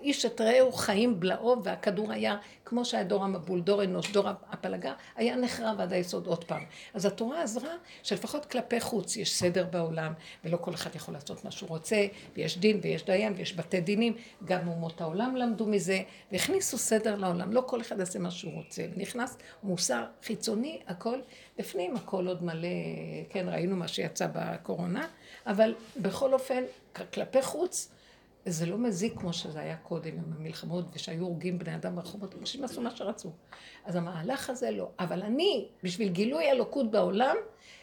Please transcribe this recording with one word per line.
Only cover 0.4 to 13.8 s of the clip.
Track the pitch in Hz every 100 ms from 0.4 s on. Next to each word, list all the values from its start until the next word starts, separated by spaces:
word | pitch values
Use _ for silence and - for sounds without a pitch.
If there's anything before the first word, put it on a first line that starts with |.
רעהו | 220 254 262
חיים | - - 196 240 196
בלעו, | 185 - 226 247
והכדור | 190 180 214 190 214
היה, | 220 214 208 - - -
כמו | 233 240
שהיה | 220
דור | 185 202
המבול, | 196 185 160 180
דור | 175 202
אנוש, | 196 180 165
דור | 202 202
הפלגה, | 196 - 214 185 185 - - - -
היה | 233 247
נחרב | 247 247 220 202
עד | 180
היסוד | 180 180 190 180
עוד | 170
פעם. | - 156 151 - -
אז | 196 196
התורה | 202 226 320
עזרה | 277 226 277 349 - -
שלפחות | - 196 - 294 -
כלפי | 254 - 233
חוץ | - 220 - 226
יש | 170 -
סדר | 180 180 170
בעולם, | 175 165 160 156 165 - -
ולא | 160 175
כל | 175
אחד | 165 165 156
יכול | -
לעשות | 156 - - -
מה |
שהוא | - 185
רוצה, | 160 - 214 202 - - -
ויש | 160 175
דין | 214 202
ויש | 165 160 -
דיין | 190 214 185
ויש | 170 170
בתי | 160 185